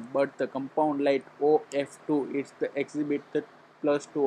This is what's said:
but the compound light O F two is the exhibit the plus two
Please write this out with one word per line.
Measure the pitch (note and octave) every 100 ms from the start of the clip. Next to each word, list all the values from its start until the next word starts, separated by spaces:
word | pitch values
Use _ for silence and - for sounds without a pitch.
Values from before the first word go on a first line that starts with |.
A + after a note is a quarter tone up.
| A#2
but | C#3 C#3 -
the | B2+
compound | C3 C3+ - D#3 C#3
light | C#3+ C#3 - -
O | C#3+ D3+ -
F | C#3 C#3 - -
two | D3+ B2+
is | C#3 C3 -
the | D#3 C#3+
exhibit | C3+ D3 D3 C#3+ -
the | D3+ D3 - - _
plus | D3+ D3 -
two | D3+